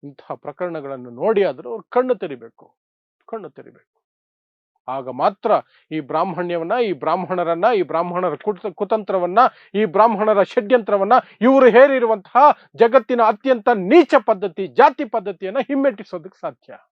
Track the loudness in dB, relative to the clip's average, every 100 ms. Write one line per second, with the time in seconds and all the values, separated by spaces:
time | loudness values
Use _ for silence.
0 | -20 -20 -16 -14 -14 -12 -10 -10 -12 -14
1 | -14 -6 -2 0 0 -4 -12 -14 -6 -4
2 | -2 -4 -6 -14 -18 _ _ _ _ _
3 | _ _ _ -16 -16 -20 -20 _ _ _
4 | _ _ _ _ _ _ _ _ -12 -10
5 | -10 -2 -2 -2 -2 -2 -2 _ _ -10
6 | -6 -4 -4 -4 -6 -6 -4 -4 -2 -4
7 | -4 -4 -4 -4 -2 0 0 0 -2 -4
8 | -4 -4 -4 -6 -8 -8 -10 -10 -4 -4
9 | -2 -4 -2 2 2 _ _ -4 -2 2
10 | 2 2 0 2 2 -2 0 0 0 -2
11 | 2 2 0 _ 2 6 6 8 6 4
12 | 0 -2 -2 4 4 4 _ 0 4 4
13 | 2 0 2 0 -2 0 0 -2 4 4
14 | 6 2 0 -4 -4 -8 -10 2 2 2
15 | -8 -6 -8 -10 -10 -8 -6 -2 -2 -4
16 | -12 -14 -14 _ -14 -14 _ -20 _